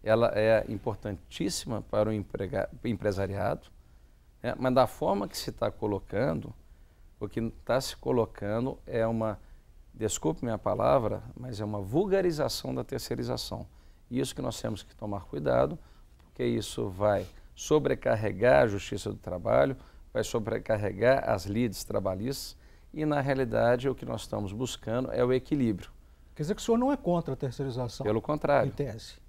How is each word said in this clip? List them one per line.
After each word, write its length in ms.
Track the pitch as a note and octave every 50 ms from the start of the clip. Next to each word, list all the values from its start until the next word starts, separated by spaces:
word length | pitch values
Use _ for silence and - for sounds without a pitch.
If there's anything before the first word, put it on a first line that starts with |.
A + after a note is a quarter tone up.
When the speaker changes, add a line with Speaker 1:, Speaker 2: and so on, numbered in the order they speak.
Speaker 1:
Ela 300 | - G#2+ A2 A2+ A#2 A#2 -
é 320 | G2+ G#2+ A2 A2+ G#2+ - -
importantíssima 1120 | A2+ G2+ - - G#2+ - - A2 G2+ - - - - - E3+ F#3+ E3+ - - - A#2 G#2 G#2
para 260 | - - G#2+ G#2+ G#2+
o 40 | A2
emprega-, 580 | G#2+ G2 - - - G2+ F#2 - G2 - - - - -
empresariado, 800 | A2 A#2 G2+ - G#2+ G2 F2+ G2 F#2 F#2+ G2 F#2+ G#2 C#3+ - - - - - - - - - - - - - - - - -
né? 140 | - A#2+ -
Mas 180 | - B2 C3 B2+
da 120 | C3+ B2+
forma 400 | - - - D3+ E3+ G3 G3+ G3+
que 100 | F#3 -
se 140 | - - -
tá 220 | - - A#2 A2 -
colocando, 800 | - - G#2+ G#2 F#2+ - - - G2 A#2 D3 D#3+ D3+ - - - - - - - - - - - _ - - - _
o 100 | - G2+
que 220 | - - A2+ A2+ - - -
tá 160 | - A#2 C3
se 160 | C3 - -
colocando 800 | - - - C3 B2 A2+ - - - - G2+ G#2 A2+ A#2 B2+ - - -
é 180 | - - A#2 A2+
uma, 320 | A2+ A#2 A2+ A2 A2 G#2 - - - - - - _ - - - - -
desculpe 520 | - A2 G#2+ - - - D#3 D#3+ - -
minha 120 | A#2+ A2+
palavra, 640 | G#2+ - G#2+ G2+ G2 A2 B2+ C#3 C#3 A#2 G#2 G2+ G2+ G#2+ A#2+ -
mas 240 | - A#2+ B2+ B2 G2
é 40 | G#2+
uma 160 | G#2+ G#2+ G#2
vulgarização 920 | G2+ F#2 A2 D3+ G3+ G3+ F#3 G3 F#3 F3+ E3 - D3 B2 - - - C#3 C3
da 120 | B2+ B2
terceirização. 840 | - - B2 - - A#2+ A#2+ B2 A#2+ B2 A#2+ - - - G#2 G#2 - - - - - - - - -
E 80 | A#2+ B2
isso 160 | C#3 B2+ -
que 60 | -
nós 180 | C3 B2+ A2 -
temos 240 | - A#2 A2 F#2+ -
que 140 | - -
tomar 300 | - A2+ G#2+ G2+ G2 -
cuidado, 520 | - - D3 D3 C#3 B2 B2 B2+ C#3+ D#3+ D#3+ - - - - - - -
porque 260 | - - - - - B2+
isso 460 | A#2+ A#2 A2+ G#2+ - - - A#2 G#2
vai 380 | F#2 F2+ G2+ G#2+ G#2 G2 F#2 - - - - - -
sobrecarregar 1080 | - - - D3+ D3+ C#3 C#3 C3+ - - B2+ A#2+ A2 G#2+ G#2+ G2 F#2 G#2 B2 C3+ C#3 C3
a 40 |
Justiça 440 | A2+ G2+ G2+ - - - G#2 - A2
do 80 | G2+ -
Trabalho, 580 | - - F2+ F2+ - G#2+ A2 B2+ C#3 C#3 C3 B2+ - - - - - - -
vai 100 | A2+ A2+
sobrecarregar 1040 | - - A#2+ A2 A2 A2 A2 - - A2 G#2+ G#2 G2+ G2 F#2+ G#2+ A#2+ C3+ - - -
as 160 | - G2 E2+
lides 400 | G2 G2+ A2 B2 A#2 F#2 - -
trabalhistas, 720 | - G#2+ G#2 F#2+ F#2+ F#2+ F#2+ G2+ B2+ C#3 - - - - - - - - - - -
e 140 | - D#3 D#3
na 160 | D3+ D3 D3
realidade 680 | C3+ C#3 C#3 C3 C3 A#2+ A2+ A2+ A2+ A#2 B2 B2 B2
o 80 | C#3 B2+
que 120 | - -
nós 160 | B2+ A#2+ A2+ -
estamos 280 | - - G#2+ G#2 G2
buscando 600 | G2 A2 B2+ A#2+ - - - - A2 B2 B2+ - -
é 100 | A#2 B2
o 80 | B2
equilíbrio. 600 | B2+ C3 B2 - D3+ D3 C3 A2+ G#2 F2 - - - - - - - _ - - -
Speaker 2:
Quer 100 | - D#3
dizer 100 | D3 G#3
que 80 | G3+ -
o 20 |
senhor 140 | - A3+ A3+
não 120 | B3 C4+
é 60 | C#4+
contra 380 | C4+ - F3 F3 E3+ D#3+ - C3+
a 20 |
terceirização? 680 | - - C3 A#2 - C#3+ C3+ A#2+ B2+ B2 A#2+ - - -
Speaker 1:
Pelo 200 | G#2 G#2+ A2+ -
contrário. 480 | - D#3 D3+ - D3+ C#3+ C3+ A2+ C3+
Speaker 2:
Em 20 | -
tese? 440 | - D3 C3 G2+ A2+ - - - - -